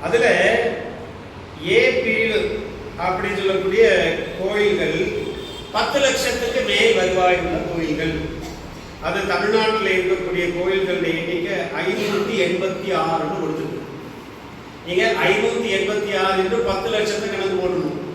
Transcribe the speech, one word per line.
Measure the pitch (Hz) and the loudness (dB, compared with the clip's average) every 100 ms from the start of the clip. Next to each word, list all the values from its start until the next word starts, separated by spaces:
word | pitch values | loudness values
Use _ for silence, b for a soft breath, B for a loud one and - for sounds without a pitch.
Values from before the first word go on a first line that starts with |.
| 170 | 2
அதுல | 233 233 175 196 226 - - - - - - - - - - 359 | 4 4 6 4 4 0 -2 -8 -10 -12 -14 -14 -16 -16 -8 2
ஏ | 381 - - | 4 4 2
பிரிவு | 226 214 226 214 - - - - - - 180 | 0 0 2 2 0 -4 -8 -10 -12 -4 -2
அப்படின்னு | 185 202 196 | -2 -2 0
சொல்லக்கூடிய | 190 190 185 202 226 180 165 170 - - | 0 2 2 6 6 6 2 0 -4 -4
கோயில்கள் | 190 208 208 - 156 - - - - - - - - 208 | -2 2 2 2 0 0 0 -2 -4 -8 -10 -12 -6 -2
பத்து | 226 277 | 0 2
லட்சத்துக்கு | 269 - 254 233 233 254 208 | 2 2 0 0 0 0 0
மேல் | 202 220 - | 4 4 4
வருவாய் | 180 185 180 175 | 2 4 4 4
உள்ள | 165 160 160 | 2 -2 -2
கோயில்கள். | 170 156 151 160 156 156 165 - - - - - - 160 | -2 -2 -2 -2 -2 -4 -8 -10 -12 -12 -14 -14 -8 -4
அது | 185 190 | -2 0
தமிழ்நாட்டில் | 180 202 220 214 220 190 185 | 0 2 4 4 2 2 2
இருக்கக்கூடிய | 180 185 - 180 175 170 | 2 0 0 0 0 0
கோயில்களுடைய | 180 190 190 175 165 160 | 0 2 0 0 0 0
எண்ணிக்கை | 165 175 175 185 165 156 | -2 -2 -2 -2 -4 -4
ஐநூத்தி | 175 214 208 202 - - 175 | -2 0 0 0 0 0 0
எண்பத்தி | 180 185 190 196 170 | 2 -2 -2 -2 0
ஆறுன்னு | 165 165 156 - | 0 0 -2 -4
கொடுத்துருக்கு. | 156 156 151 - - - - - - - - - - - 170 | -4 -4 -6 -8 -10 -12 -14 -14 -16 -16 -16 -16 -16 -16 -2
நீங்க | 180 - - 180 | 0 2 2 2
ஐநூத்தி | - 233 233 196 196 | 2 2 0 0 0
எண்பத்தி | 190 208 202 190 | 0 -2 0 0
ஆறு | 185 190 | 2 2
into | 185 226 - | 2 2 0
பத்து | 196 226 | 0 0
லட்சத்தை | 214 208 214 208 | 0 0 -2 -2
கணக்கு | 190 190 180 | -2 -2 0
போடணும். | 180 180 151 151 - | 0 0 -2 -4 -8